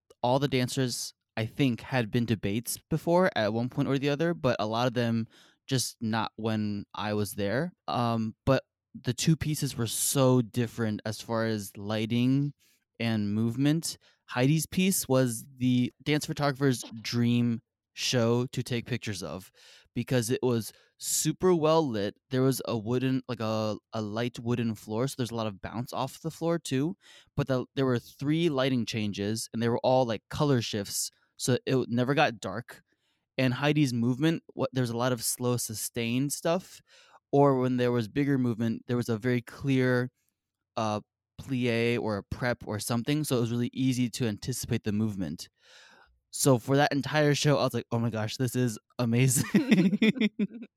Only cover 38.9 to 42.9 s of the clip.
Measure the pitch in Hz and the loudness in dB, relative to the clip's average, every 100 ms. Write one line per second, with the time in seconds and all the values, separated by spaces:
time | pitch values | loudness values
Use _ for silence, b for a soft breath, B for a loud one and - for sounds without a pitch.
38.9 | 123 117 110 123 123 - - 139 131 127 | -2 0 -2 0 0 -2 -6 0 2 4
39.9 | 123 123 _ _ _ _ _ _ - 110 | 2 0 _ _ _ _ _ _ -4 -2
40.9 | 107 - _ _ - - 127 123 117 117 | -2 -6 _ _ -16 -6 -2 0 2 2
41.9 | 120 107 101 - - 123 120 - 104 - | 0 -2 -4 -6 -4 -4 -4 -6 -6 -2